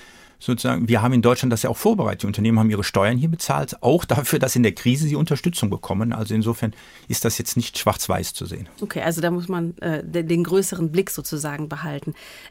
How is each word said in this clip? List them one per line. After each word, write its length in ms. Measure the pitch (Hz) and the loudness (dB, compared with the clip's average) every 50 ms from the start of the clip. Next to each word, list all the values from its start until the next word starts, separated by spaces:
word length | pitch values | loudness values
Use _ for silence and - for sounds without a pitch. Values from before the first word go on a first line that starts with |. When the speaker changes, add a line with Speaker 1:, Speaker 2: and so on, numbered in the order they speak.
| - - - - - - _ | -16 -20 -20 -20 -20 -20 _
Speaker 1:
sozusagen, 520 | _ - - 123 117 - 127 127 - 117 113 | _ -4 -2 -2 0 0 0 0 0 2 4
wir 120 | 120 107 | 4 4
haben 120 | 110 123 131 | 6 4 4
in 80 | 120 | 6
Deutschland 320 | 113 120 123 - - 127 117 | 6 6 4 4 2 0 0
das 100 | 110 - | 0 0
ja 60 | - | -4
auch 80 | 113 | -4
vorbereitet. 460 | - - 208 226 196 123 104 95 - - | 2 2 2 2 4 0 -2 -2 -2 -4
Die 40 | |
Unternehmen 320 | 101 104 - 104 113 113 110 | -4 0 2 2 4 6 6
haben 100 | 110 110 | 6 4
ihre 140 | 107 101 98 | 2 0 -2
Steuern 340 | - - 98 98 107 123 | 0 2 2 2 4 2
hier 120 | 123 143 165 | 2 0 0
bezahlt, 520 | 165 160 - - 139 143 147 - - - | 0 -2 -2 -2 -2 -2 -2 -4 -6 0
auch 220 | - 117 147 175 - | 2 2 4 2 2
dafür, 340 | - - - 139 - - | 0 0 0 2 0 0
dass 180 | 147 135 131 - | 2 2 2 4
in 80 | 123 120 | 4 4
der 120 | 104 - | 4 2
Krise 320 | - - 120 127 143 160 | 2 2 2 2 2 2
sie 80 | 147 147 | 0 0
Unterstützung 540 | 143 151 - 147 - - 175 175 - - 101 | 0 0 0 0 0 0 -2 0 0 0 0
bekommen. 420 | 104 - - - 95 95 110 117 | -2 -4 -4 -2 -2 0 0 0
Also 240 | 113 110 110 107 110 | -2 -2 -2 0 0
insofern 380 | 110 104 113 117 - - 107 - - - - - - - | 0 2 0 0 0 -2 -4 -4 -8 -16 -20 -20 -14 -8
ist 160 | - 113 - - | -6 -4 -2 -2
das 140 | 117 - | -2 -2
jetzt 180 | - - - - | -2 -4 -2 -2
nicht 220 | 120 117 - - | -2 -2 -2 -6
schwarz-weiß 560 | - - 104 101 - - - 92 92 90 - - | -2 0 0 0 0 -2 -2 -2 -2 -2 -6 -8
zu 120 | - - | -10 -10
sehen. 220 | 90 92 - 98 - - - | -8 -10 -10 -12 -14 -12 -10
Speaker 2:
Okay, 200 | 208 208 - 156 | -10 -8 -6 -4
also 200 | 104 165 165 165 | -2 -2 -2 0
da 100 | 156 170 | -2 -2
muss 160 | 180 175 175 | -2 -2 -4
man, 300 | 180 185 175 170 170 170 | -4 -4 -4 -4 -6 -6
äh, 260 | - - 170 156 151 - | -6 -4 -4 -4 -4 -4
de-, 200 | 160 160 175 165 | -4 -4 -4 -2
den 200 | 160 170 170 175 | 0 0 0 2
größeren 480 | 160 180 196 190 - 190 175 165 156 | 2 2 0 0 0 -2 -4 -4 0
Blick 180 | 151 185 196 185 | 0 0 -2 -2
sozusagen 600 | - - 147 - 160 147 156 151 143 147 151 147 | -6 -10 -8 -8 -6 -6 -6 -6 -6 -8 -8 -8
behalten. 440 | 147 147 160 156 143 143 - 160 143 - - - - - - - | -8 -8 -8 -8 -8 -8 -8 -10 -10 -10 -16 -20 -20 -20 -20 -4